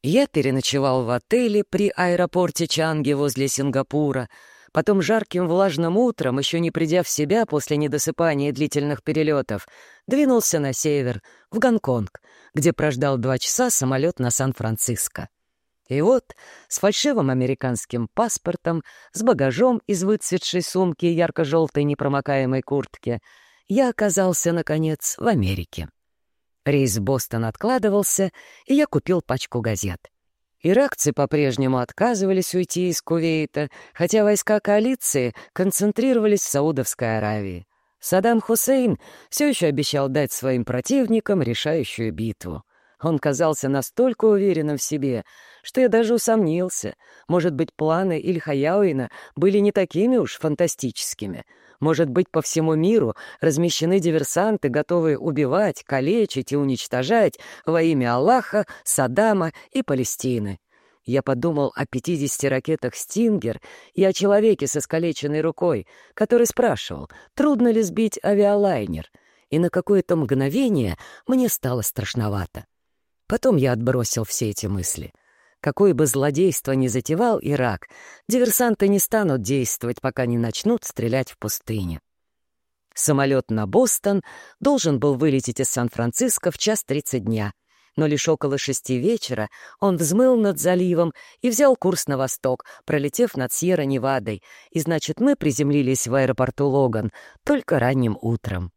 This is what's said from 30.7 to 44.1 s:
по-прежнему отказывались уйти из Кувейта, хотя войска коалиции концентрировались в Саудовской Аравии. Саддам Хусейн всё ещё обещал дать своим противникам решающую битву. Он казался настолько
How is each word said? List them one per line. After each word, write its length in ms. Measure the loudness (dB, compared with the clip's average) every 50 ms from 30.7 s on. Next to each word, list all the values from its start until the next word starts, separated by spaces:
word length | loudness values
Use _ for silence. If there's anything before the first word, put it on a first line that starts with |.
| 4 4 2 2 0 -2 -2 -2
по-прежнему 680 | 0 0 -2 0 2 0 0 0 0 0 0 0 0 0
отказывались 760 | -2 -4 -2 -2 0 0 0 0 0 0 0 0 0 -2 -2
уйти 340 | -4 -4 -2 -2 -2 -2 -2
из 120 | -2 -4
Кувейта, 680 | _ -2 -2 0 0 0 0 0 -2 -4 _ -6 -6 -6 -8 -18 -20 -20 _
хотя 300 | -2 -2 2 2 4 4
войска 340 | 4 2 2 2 0 0 0
коалиции 760 | _ 2 2 2 2 0 -2 -2 -4 -2 0 0 0 -2 -4 -8 -20 -14
концентрировались 880 | _ -2 -2 0 0 0 0 0 0 0 2 2 2 2 4 2 2 2
в 80 | 0 -2
Саудовской 720 | 0 0 2 2 0 0 -2 -4 -4 -4 -4 -2 -2 -2
Аравии. 500 | -2 -2 -2 -4 -4 -6 -8 -10 -14 _ _ _ _ _ _ _
Саддам 400 | -4 0 0 2 2 2 2 2
Хусейн 580 | 2 0 -2 0 2 2 2 2 2 0 0 -2 -6 -20 -20 -20 -18 _
всё 180 | -4 0 0 0
ещё 200 | 2 2 0 0
обещал 400 | 0 0 -2 -2 -2 -2 -2 0
дать 240 | 0 0 -2 -2
своим 320 | -4 -4 -2 0 0 0 -2
противникам 760 | -2 -4 -4 -2 0 0 0 2 2 0 0 0 0 0 0
решающую 720 | 0 -2 -2 -2 -2 -2 0 -2 -2 -4 -6 -4 -4 -4
битву. 520 | -4 -4 -6 -6 -6 _ -8 -10 -10 -10 -12 _ _ _ _ _ _ _
Он 180 | -2 -2 -2 0
казался 500 | 0 -2 0 2 0 0 0 -2 -2 -2
настолько 560 | -2 -2 -2 -4 _ 2 2 2